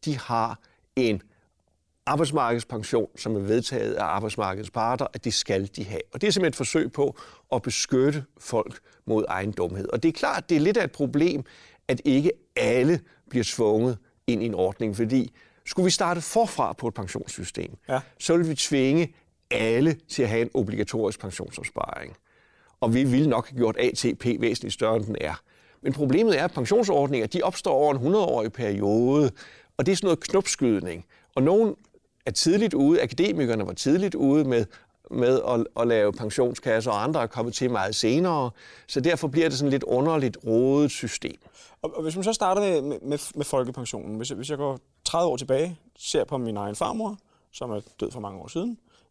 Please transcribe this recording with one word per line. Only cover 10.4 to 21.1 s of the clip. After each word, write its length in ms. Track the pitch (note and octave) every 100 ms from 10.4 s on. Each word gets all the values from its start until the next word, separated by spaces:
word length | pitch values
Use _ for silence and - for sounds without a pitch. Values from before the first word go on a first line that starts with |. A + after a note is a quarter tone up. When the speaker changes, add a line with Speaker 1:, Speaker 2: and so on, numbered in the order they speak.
| -
Speaker 1:
det 80 | D#3+
er 40 |
lidt 160 | E3+ G#3+
af 80 |
et 80 | F#3
problem, 520 | - C3+ C#3+ F3 C#3+ - - - _ -
at 120 | B2+
ikke 280 | D3 C3+ D#3+ - _ B2
alle 440 | - B2 C#3 E3+ - _ -
bliver 140 | B2 A2
tvunget 520 | - G#2+ G#2+ B2 A2 _ _ -
ind 160 | A2
i 40 | A2+
en 80 |
ordning, 420 | F2+ F#2 - A2 G2+
fordi 360 | A2 C3 - - _ _
skulle 200 | - -
vi 60 | F#3
starte 300 | - F3 E3+
forfra 520 | - A3+ A3+ - A2+
på 160 | - A#2
et 60 |
pensionssystem, 800 | G#2+ F#2+ - - - - - - - -
Speaker 2:
Ja. 120 | C3 - -
Speaker 1:
så 160 | - E3+
vil 120 | D#3+
vi 60 |
tvinge 600 | C#3 - C#3 C3 D#3+ E3+ - _ _ -
alle 460 | A#2 A2+ A#2 D#3 - -
til 140 | -
at 60 | A2+
have 140 | A2+
en 80 | A#2
obligatorisk 640 | C3+ G#2 G#2 G2+ A2+ G#2